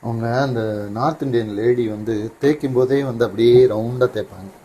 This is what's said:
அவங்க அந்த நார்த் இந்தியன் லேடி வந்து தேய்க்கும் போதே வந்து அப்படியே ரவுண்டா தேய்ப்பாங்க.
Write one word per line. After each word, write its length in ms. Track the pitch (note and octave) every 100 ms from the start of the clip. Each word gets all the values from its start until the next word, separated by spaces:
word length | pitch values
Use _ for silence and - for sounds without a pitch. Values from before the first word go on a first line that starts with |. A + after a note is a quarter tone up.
அவங்க 400 | A#2 A#2 A#2 B2
அந்த 460 | C#3 A#2 A2 G#2 G2+
நார்த் 300 | G#2+ C#3+ D#3
இந்தியன் 340 | C#3 A#2+ A2 G2+
லேடி 320 | A#2 B2 A#2
வந்து 440 | G#2+ G#2+ G#2+ A2 -
தேய்க்கும் 320 | C#3 D3+ C#3+
போதே 300 | B2+ B2+ C#3
வந்து 220 | C#3 A#2 A#2
அப்படியே 400 | G2 A#2 B2 B2+
ரவுண்டா 400 | G#2+ A#2 B2+ B2
தேய்ப்பாங்க. 440 | G#2+ G2 F#2+ F#2+ -